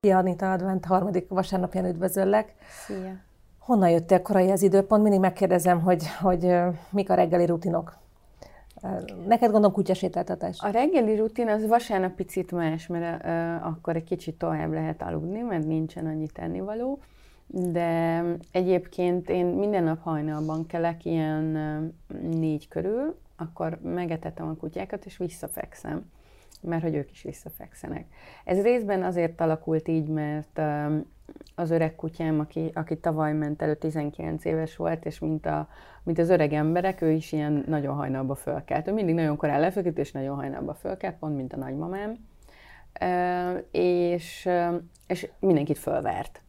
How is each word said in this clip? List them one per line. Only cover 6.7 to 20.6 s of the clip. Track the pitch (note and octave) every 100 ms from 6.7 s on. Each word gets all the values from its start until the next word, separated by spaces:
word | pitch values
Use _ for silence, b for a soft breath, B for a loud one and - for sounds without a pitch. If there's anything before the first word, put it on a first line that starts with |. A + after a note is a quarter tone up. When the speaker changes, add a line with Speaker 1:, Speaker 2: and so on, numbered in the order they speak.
| E3 B
Speaker 1:
mik | G3+ G3
a |
reggeli | F#3 F3 F3 F3
rutinok. | E3+ F3 E3+ E3 - - _ - B B B B -
Ö, | F#3+ F#3 F3 F#3 F3+
neked | A#3 A#3
gondolom | G#3+ G#3 G3
kutyasétáltatás. | F#3+ F#3 - F3 F3+ F3 F3 F3
Speaker 2:
A | G3+
reggeli | G#3+ D4 F4 A3 G#3+
rutin | A3 A3 A#3
az | G#3+ G#3+
vasárnap | A#3 A#3 G3+ F#3
picit | F#3 F3 - F#3
más, | F3 D#3+ D#3+ E3
mert, | F3 E3+ E3+ -
ö, | E3+ E3 E3+ -
akkor | D#3+ - E3
egy |
kicsit | E3 E3+ - D#3+
tovább | E3 D#3+ D#3+
lehet | D#3 D#3+ D#3+
aludni, | F3 E3 E3 G#3+
mert | A#3+ F3+ D#3
nincsen | D#3+ D#3+ - D#3+
annyi | D#3 D#3
tennivaló. | - E3+ F3 F#3+ A3 B3+ C#4+ b b b b _
De | F#3 F3+ E3+ E3+ E3 E3 E3 E3+ E3+ -
egyébként | F#3 F#3 F3+ F3+ - F3+ F3+ F3
én | F3+ F3
minden | F3+ G3+ G3+
nap | E3 D#3+
hajnalban | E3 D#3 D3+ D3+ D#3 D#3+